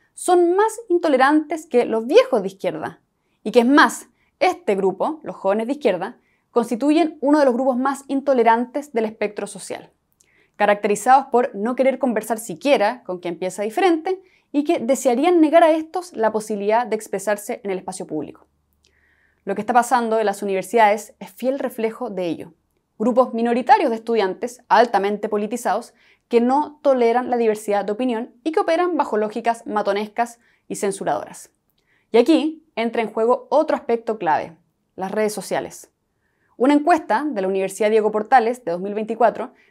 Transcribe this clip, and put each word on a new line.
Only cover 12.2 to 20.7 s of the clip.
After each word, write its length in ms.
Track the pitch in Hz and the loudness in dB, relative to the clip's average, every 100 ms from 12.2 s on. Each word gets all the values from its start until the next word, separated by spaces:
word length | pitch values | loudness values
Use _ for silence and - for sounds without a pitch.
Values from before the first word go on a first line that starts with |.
| - 226 | -4 -6
siquiera 640 | - 175 269 254 202 247 | -8 -4 2 2 2 -2
con 140 | - 180 | -8 -10
quien 200 | 175 165 | -8 -8
piensa 240 | 185 185 | -8 -6
diferente 580 | 208 220 381 330 320 381 - _ _ | -6 0 2 2 -2 -8 -10 _ _
y 140 | 285 | -4
que 160 | 294 339 | 0 -2
desearían 600 | 226 254 262 240 320 359 | 0 0 0 0 2 4
negar 220 | 311 320 | 4 6
a 80 | 330 | 6
estos 440 | 320 311 370 359 | 4 -2 -10 -10
la 180 | - 220 | -4 -2
posibilidad 520 | 208 214 214 202 220 | -2 -4 -4 0 0
de 120 | 240 214 | 0 -6
expresarse 640 | - 196 196 208 - 233 | -6 -6 -4 -6 -6 -10
en 80 | 202 | -6
el 80 | 185 | -8
espacio 280 | - 185 165 | -8 -12 -10
público. 380 | 156 90 - _ _ _ _ _ _ _ _ _ _ | -8 -10 -14 _ _ _ _ _ _ _ _ _ _
Lo 100 | - | -8
que 60 | 196 | -6
está 120 | 208 | 0
pasando 460 | 247 233 254 233 220 | 2 2 0 0 0
en 80 | 214 | 0
las 160 | 190 | -2
universidades 720 | 202 190 185 | -4 -4 0